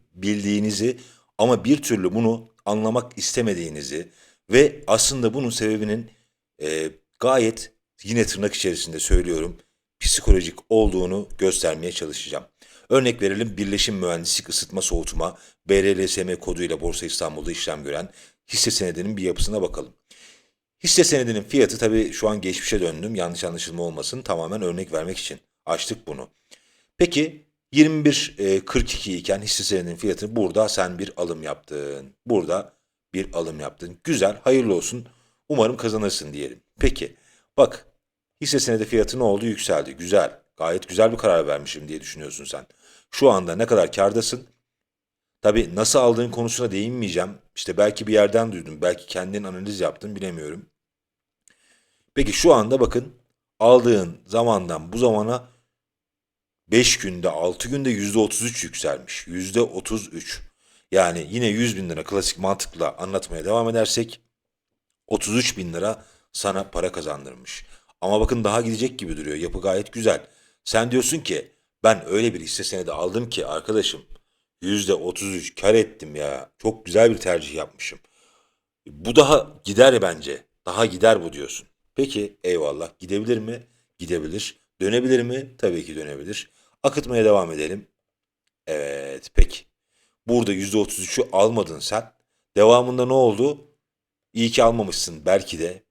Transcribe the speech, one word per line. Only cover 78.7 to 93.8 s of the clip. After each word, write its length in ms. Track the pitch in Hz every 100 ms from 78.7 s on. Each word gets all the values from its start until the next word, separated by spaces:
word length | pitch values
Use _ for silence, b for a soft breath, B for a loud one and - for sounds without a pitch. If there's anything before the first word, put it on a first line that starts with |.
| _ -
Bu 280 | 73 87 120
daha 460 | 143 151 - -
gider 380 | - 101 131 120
bence. 420 | 95 80 71 65 - _ -
Daha 200 | 92 113
gider 380 | 90 110 110
bu 100 | 85
diyorsun. 340 | 71 69 - - _ _ -
Peki 420 | 135 110 101 -
eyvallah. 560 | 90 87 73 71 82 -
Gidebilir 380 | 90 98 110 117
mi? 300 | 107 120 - _ _ _
Gidebilir. 640 | 82 87 78 95 107 - _ -
Dönebilir 400 | 95 117 127 127
mi? 340 | 120 127 135 -
Tabii 280 | 107 85 85
ki 100 | 78
dönebilir. 560 | 73 69 78 107 - _ _ _
Akıtmaya 420 | 139 139 120 120 107
devam 260 | 101 87
edelim. 360 | 78 78 98 - _ _ _ _ _ _ _ -
Evet, 640 | 78 71 69 69 67 -
peki. 320 | - - - - _ _ _ _ _ -
Burada 240 | 120 107
yüzde 260 | 95 98 107
otuz 220 | 98 -
üçü 240 | 92 - -
almadın 480 | 95 107 117 85 78
sen. 320 | - 107 113 _ _ _ _ -
Devamında 480 | 110 120 123 127 127
ne 80 |
oldu? 540 | 131 123 104 135 147 - _